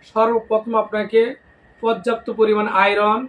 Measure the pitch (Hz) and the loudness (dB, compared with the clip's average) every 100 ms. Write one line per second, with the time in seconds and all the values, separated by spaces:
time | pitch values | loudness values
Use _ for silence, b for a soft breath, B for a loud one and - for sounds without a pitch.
0 | _ 220 226 233 220 214 220 220 214 214 | _ 0 0 0 -2 -4 -2 -2 -2 -4
1 | 208 220 233 285 _ _ _ _ 226 226 | 0 2 2 -2 _ _ _ _ -2 -2
2 | 202 226 - 214 220 214 214 190 196 208 | -2 -4 -6 0 2 2 0 2 2 2
3 | 208 220 | 0 0